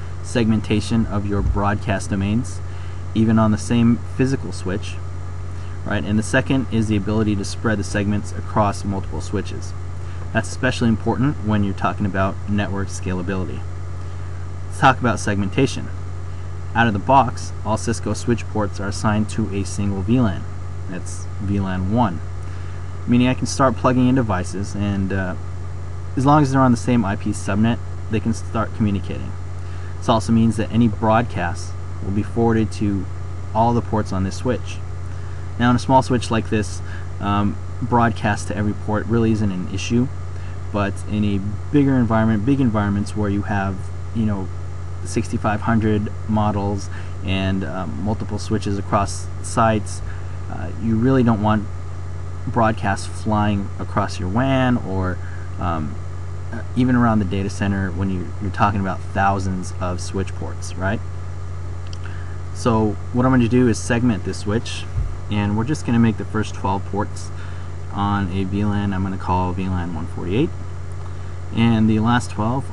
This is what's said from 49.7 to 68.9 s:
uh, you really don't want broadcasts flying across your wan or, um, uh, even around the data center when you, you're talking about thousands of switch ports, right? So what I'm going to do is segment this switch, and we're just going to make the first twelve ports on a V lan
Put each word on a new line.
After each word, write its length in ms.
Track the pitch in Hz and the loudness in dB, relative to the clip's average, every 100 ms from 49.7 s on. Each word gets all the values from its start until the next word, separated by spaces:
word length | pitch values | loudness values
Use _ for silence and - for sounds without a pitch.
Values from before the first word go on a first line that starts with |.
| 110 - - - - - - - | 4 0 -6 -6 -6 -6 -8 -6
uh, 200 | - 87 92 | -6 -6 -4
you 140 | 113 110 | 0 4
really 280 | 123 131 | 4 6
don't 180 | 120 110 | 6 4
want 240 | 104 107 95 - - - - - - - - | 4 2 0 -6 -8 -8 -8 -8 -8 -8 -4
broadcasts 580 | 120 110 110 101 95 - | 2 2 2 0 -2 -2
flying 640 | - 110 107 104 101 95 - | -6 0 2 4 2 -2 -6
across 380 | 95 - 98 - | -4 -2 -2 -2
your 120 | 90 | -2
wan 480 | 107 135 135 127 123 | 0 2 4 4 2
or, 400 | 92 95 92 85 - - - - | 0 -2 -2 -2 -6 -8 -8 -4
um, 340 | 85 82 73 - - - - - - | -2 -2 -2 -6 -8 -8 -8 -8 -8
uh, 80 | 117 - - | -8 -4 0
even 180 | 127 123 | 4 4
around 240 | 120 107 | 4 4
the 60 | 92 | 2
data 240 | 98 98 | 0 -2
center 420 | - 101 98 95 | 0 0 0 0
when 180 | 90 95 | 0 0
you, 160 | 92 85 92 | -2 -4 -4
you're 80 | 101 | -4
talking 300 | 90 104 98 | 2 2 2
about 180 | 98 90 | -2 -4
thousands 760 | - 98 98 98 95 92 90 - | -4 0 2 2 0 -2 -4 -4
of 180 | 90 90 | -4 -4
switch 340 | - 95 92 - | -4 -2 -4 -4
ports, 380 | - 90 - - | -6 -6 -6 -4
right? 260 | 92 110 - - - - - - - - - - - - - - - | -2 -2 -4 -6 -6 -6 -6 -6 -6 -6 -8 -8 -8 -6 -6 -6 -8
So 420 | - 127 110 107 95 - | -2 2 4 2 0 -2
what 140 | 123 127 | 2 4
I'm 60 | |
going 100 | 127 | 6
to 80 | 113 | 6
do 180 | 123 127 | 6 4
is 100 | 104 | 4
segment 460 | - 120 123 98 | 2 2 2 2
this 160 | 92 92 | -2 -4
switch, 460 | 101 110 - - - - - - - | 0 0 -2 -6 -4 -2 -2 -2 -2
and 280 | 104 101 104 | 0 2 2
we're 80 | 117 | 0
just 200 | 151 - | -2 2
going 100 | 117 | 4
to 40 | |
make 160 | 113 98 | 6 4
the 80 | |
first 320 | 98 107 101 - | -2 -2 -2 -2
twelve 300 | 98 98 - | -2 -2 -2
ports 440 | 98 101 - - - - - - - - | -2 -2 -4 -8 -8 -8 -8 -8 -8 -6
on 400 | 98 101 101 95 | -2 0 2 0
a 140 | 95 95 | 0 0
V 180 | 98 | 0
lan 300 | 104 101 101 | 0 0 0